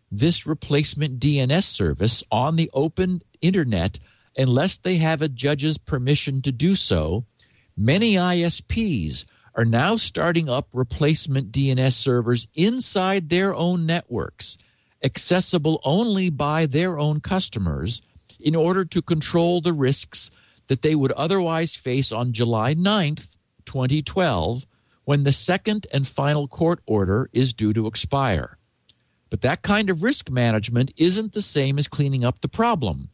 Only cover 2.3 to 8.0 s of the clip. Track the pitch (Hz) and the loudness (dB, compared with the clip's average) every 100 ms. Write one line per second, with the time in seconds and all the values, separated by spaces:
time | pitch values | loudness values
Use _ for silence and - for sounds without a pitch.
2.3 | 110 143 160 165 135 160 - 185 180 - | -2 0 0 0 0 -2 0 -2 -4 -8
3.3 | _ 170 190 131 92 92 - - _ _ | _ 0 2 2 0 -2 -4 -16 _ _
4.3 | - 131 123 185 - 180 180 160 156 156 | -2 2 4 2 0 -2 0 2 0 -2
5.3 | 120 139 147 156 156 - 135 127 147 - | -2 -2 0 -2 -2 -4 -2 0 0 0
6.3 | 135 139 120 165 190 - 85 78 101 117 | -2 -2 0 0 0 0 0 0 -2 -6
7.3 | _ _ _ _ - 110 185 | _ _ _ _ -2 2 4